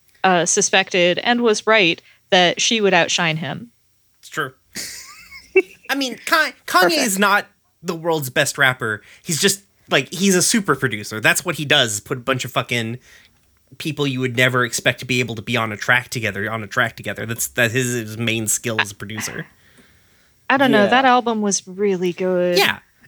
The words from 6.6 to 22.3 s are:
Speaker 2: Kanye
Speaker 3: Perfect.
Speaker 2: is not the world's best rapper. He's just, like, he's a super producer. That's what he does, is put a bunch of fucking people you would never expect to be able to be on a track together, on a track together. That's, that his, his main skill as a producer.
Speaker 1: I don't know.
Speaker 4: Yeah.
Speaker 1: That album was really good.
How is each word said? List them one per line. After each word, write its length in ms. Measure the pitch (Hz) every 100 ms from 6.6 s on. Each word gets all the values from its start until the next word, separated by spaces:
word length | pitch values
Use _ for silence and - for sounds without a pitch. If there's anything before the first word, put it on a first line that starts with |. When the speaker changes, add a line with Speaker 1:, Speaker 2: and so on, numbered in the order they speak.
| -
Speaker 2:
Kanye 160 | 349
Speaker 3:
Perfect. 200 | 359 311
Speaker 2:
is 180 | 254 190
not 260 | 202 202 - _ _ _
the 120 | 170 165
world's 360 | 165 160 131
best 260 | 156 139 -
rapper. 460 | 135 127 113 104 - -
He's 160 | - 151
just, 220 | 196 196 _ _ -
like, 200 | 160 135
he's 240 | 160 196 185
a 60 |
super 340 | - 233 196 139
producer. 440 | 131 107 104 110
That's 260 | 143 170 180
what 120 | 151
he 80 | 143
does, 280 | 147 120
is 60 | 104
put 180 | - 127
a 40 |
bunch 240 | 120 131 120
of 60 |
fucking 460 | 135 120 120 113 120 - - _ _ _ _ _ -
people 300 | 165 147 143
you 120 | 127
would 140 | 127 120
never 300 | 127 123 120
expect 320 | - 139 -
to 40 | 127
be 140 | 127
able 160 | 117 113
to 80 |
be 140 | 110 120
on 140 | 110
a 60 | 104
track 320 | - 123 120
together, 420 | 127 110 98 107
on 120 | 113
a 40 | 104
track 280 | - 117 -
together. 320 | 104 101 113
That's, 220 | 113 -
that 200 | - 117
his, 240 | 123 123
his 240 | 123 110 110
main 300 | 117 113 110
skill 340 | - 120 110
as 80 | 101
a 60 | 98
producer. 500 | 101 110 - - - _ _ _ _ _ _ _ _ _ -
Speaker 1:
I 80 | 269
don't 140 | 269
know. 140 | 220 202
Speaker 4:
Yeah. 40 |
Speaker 1:
That 160 | 247 269
album 380 | 247 240 220
was 240 | 208 196 -
really 460 | 185 202 185 180
good. 440 | 170 185